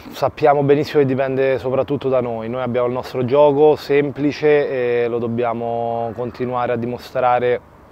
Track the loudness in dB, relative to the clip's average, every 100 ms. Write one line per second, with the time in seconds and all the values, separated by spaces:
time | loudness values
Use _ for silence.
0 | -6 -4 -4 0 2 4 4 2 2 2
1 | 2 0 -2 0 0 0 -2 -2 -2 -2
2 | 0 0 0 -4 -6 -6 -2 -2 -2 -2
3 | -6 -4 2 4 6 6 4 4 2 0
4 | 0 -2 -4 0 2 2 2 -2 0 0
5 | 0 -2 -2 -2 -2 -2 -4 -4 -4 -4
6 | -6 -6 -8 -6 -6 -4 -2 -2 -4 -8
7 | -8 -2 2 2 2 -2 -4 -20 -20